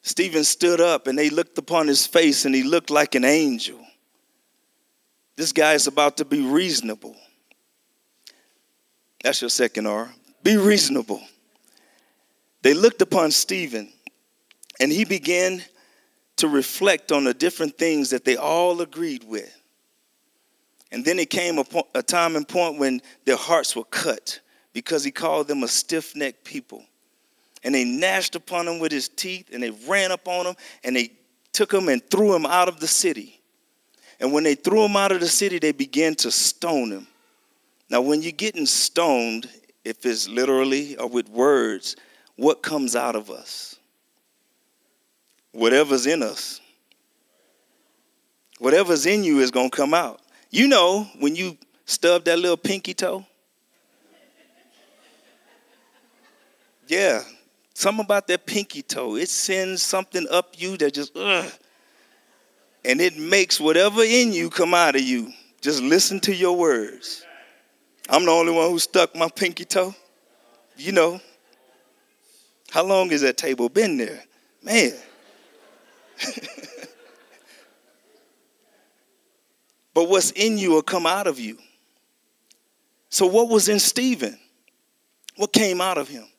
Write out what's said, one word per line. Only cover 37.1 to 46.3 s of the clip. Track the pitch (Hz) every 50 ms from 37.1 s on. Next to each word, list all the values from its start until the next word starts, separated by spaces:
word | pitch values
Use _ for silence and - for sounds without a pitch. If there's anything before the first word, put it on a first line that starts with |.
| _ _ _ _ _ _ _ _ _ _ _ _ _ _ _ _
Now, | 113 120
when | 127 139 151 151
you're | 156 170
getting | 160 147 202 220 196 170 151
stoned, | 123 - - - - _ 170 170 160 139 123 117 117 113 113 123 127 - - _ _ _ _
if | _ 110 113 _ -
it's | 127 117 110 107 98
literally | 107 123 127 135 135 131 131 135 135 139 147 143 139 113
or | 123
with | 117 120 120 113 107
words, | 107 117 127 143 143 131 117 113 104 95 - - - _ - _ _ _ _ _ _
what | - 123 147 151 -
comes | - - 156 151 135 120 117
out | 120 127 123 113
of | 110 107 101
us? | - - - - - - - - - _ _ _ _ _ _ _ _ _ _ _ _ _ _ _ _ _ _ _ _ _ _ _ _ _ _ _ _ _ _ _ _ _ _ _
Whatever's | - 113 117 117 123 139 151 143 139 127 120
in | 139 165 165
us. | 123 107